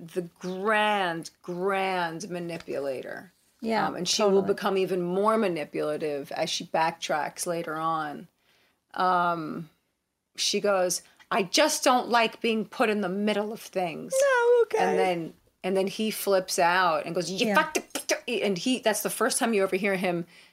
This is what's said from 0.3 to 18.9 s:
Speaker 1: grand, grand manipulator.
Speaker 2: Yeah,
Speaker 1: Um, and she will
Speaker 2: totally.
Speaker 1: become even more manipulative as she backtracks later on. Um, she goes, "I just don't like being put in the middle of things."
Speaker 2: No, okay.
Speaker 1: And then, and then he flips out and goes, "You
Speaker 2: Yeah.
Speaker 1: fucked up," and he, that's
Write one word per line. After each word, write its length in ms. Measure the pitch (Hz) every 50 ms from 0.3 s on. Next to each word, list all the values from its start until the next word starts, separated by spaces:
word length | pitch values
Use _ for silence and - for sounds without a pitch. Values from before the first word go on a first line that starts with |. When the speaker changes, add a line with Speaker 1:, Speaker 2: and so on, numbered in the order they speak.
| _ -
Speaker 1:
grand, 920 | - 180 185 185 196 220 214 214 214 214 208 202 190 175 165 165 156 - _ _
grand 880 | - - 175 175 185 196 196 190 190 190 185 180 175 165 165 165 185 185
manipulator. 1040 | 180 175 175 170 165 165 - - 143 135 139 139 131 123 - - - - - 180 _ _ _ _ _ -
Speaker 2:
Yeah, 260 | - 226 226 214 196 -
Speaker 1:
Um, 80 | -
and 120 | - 180 -
she 140 | - -
will 80 | 214 202
Speaker 2:
totally. 240 | 196 196 190 196 196
Speaker 1:
become 240 | - 196 208 190 190
even 240 | 190 180 190 180
more 340 | 175 175 180 190 202 214 220 226
manipulative 920 | 220 185 170 156 147 147 - 160 151 151 151 151 160 151 143 139 139 - -
as 140 | - 160 165
she 140 | - - 180
backtracks 800 | - - 165 160 165 170 - - - 170 151 - - - - - 180
later 280 | 170 165 170 165 156
on. 520 | 160 160 160 160 160 151 147 143 - 175 - _ _ _ _ _ _ _ _ _ _ _ _ -
Um, 760 | - 185 185 180 175 175 175 175 165 156 151 - 160 165 - _ _ _ _ _ _ _ _ _ _ _ _ _
she 240 | - - - - 202
goes, 420 | 185 202 196 185 180 180 175 - - _ _ _ - -
"I 120 | - 233 208
just 400 | 170 - - 294 302 302 - -
don't 260 | 294 247 247 - -
like 320 | 226 233 226 220 - -
being 240 | - 233 220 220 196
put 240 | - - - 254 214
in 100 | 214 208
the 80 | 202 175
middle 420 | 185 202 208 208 208 202 214 214
of 100 | 220 202
things." 520 | - - - 190 180 170 151 156 160 160 539 523
Speaker 2:
No, 400 | 554 554 523 480 466 480 494 480 453
okay. 140 | - - 440
Speaker 1:
And 200 | - - 381 381
then, 340 | 381 185 175 170 165 151 - _ _ _ _ _ -
and 120 | 185 190 190
then 100 | 190 196
he 240 | 180 - 220 220
flips 480 | 202 - - 202 196 185 185 - - -
out 460 | 175 170 175 185 185 175 156 151 -
and 100 | - 170
goes, 160 | 185 170 160
"You 160 | 190 185 247 220
Speaker 2:
Yeah. 80 | 202
Speaker 1:
fucked 220 | 302 311 311 - 370 - - - - - - 302
up," 60 | - - -
and 300 | 240 - - 208 196 170
he, 220 | - 254 254 -
that's 220 | - 220